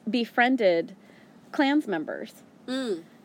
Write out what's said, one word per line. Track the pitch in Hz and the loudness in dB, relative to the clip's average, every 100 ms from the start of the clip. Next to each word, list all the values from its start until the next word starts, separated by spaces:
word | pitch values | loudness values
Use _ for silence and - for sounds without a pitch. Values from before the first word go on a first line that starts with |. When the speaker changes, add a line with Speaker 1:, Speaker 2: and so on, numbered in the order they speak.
| - 240 226 | -4 -2 0
Speaker 1:
befriended | - 247 262 196 170 165 185 - - - - - | 2 2 4 4 2 0 -10 -20 -20 -20 -20 -8
Klans | - 277 294 262 | 0 2 2 0
members. | 165 151 69 - - - - - | -4 -6 -8 -12 -16 -20 -20 -8
Speaker 2:
Mm. | 262 254 175 165 - | -6 -4 -6 -8 -20